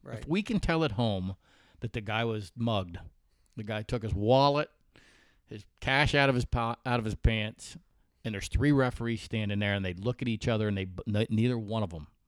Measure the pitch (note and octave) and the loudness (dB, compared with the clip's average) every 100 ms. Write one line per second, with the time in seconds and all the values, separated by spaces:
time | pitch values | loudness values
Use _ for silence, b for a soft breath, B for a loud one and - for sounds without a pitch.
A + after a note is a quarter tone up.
0 | - A2+ C#3 F#3 G#3 G#3+ - E3 D3+ G#2 | -16 -12 -4 -4 0 -2 0 2 0 0
1 | A#2 F#2+ F#2+ G2 b b b b A#2 A#2 | 0 0 -4 -6 b b b b -8 -8
2 | G#2 A2 A#2 G#2+ F#2+ A#2 A#2 G#2 F2 E2+ | -4 -2 -2 -4 -6 -4 0 0 -2 -8
3 | - _ _ _ _ - G#2 G#2+ G#2+ B2 | -16 _ _ _ _ -12 -6 -6 -4 -4
4 | G#2+ G2 G#2+ C3 C#3+ C#3+ - _ _ - | -2 0 4 6 6 4 -2 _ _ -20
5 | b b b b b G#2+ - - - C3+ | b b b b b -16 -16 -8 0 2
6 | D3 C#3+ C3+ B2 A2+ B2 A#2 A#2 B2+ A#2+ | 4 4 4 4 0 -2 -2 -4 -2 -2
7 | A2 - A#2+ A2+ G#2+ - - - _ _ | -2 2 2 2 -2 -8 -16 -18 _ _
8 | _ _ A#2 G2+ - - C#3+ C#3 B2+ - | _ _ -6 -6 -2 2 4 4 4 0
9 | A#2 A2+ - A2+ G#2 G2+ G2+ G2+ F#2+ F2+ | -4 -4 -4 -2 0 0 2 2 0 -4
10 | A2 B2 B2 A2 B2+ A2 G#2 G2+ F#2+ F2+ | -4 -2 -2 -2 0 2 2 0 -4 -6
11 | - G#2 A2+ A2 A#2+ A#2+ G2+ A2 G2 D#2+ | -2 0 2 2 2 0 -2 -2 -4 -6
12 | - _ | -14 _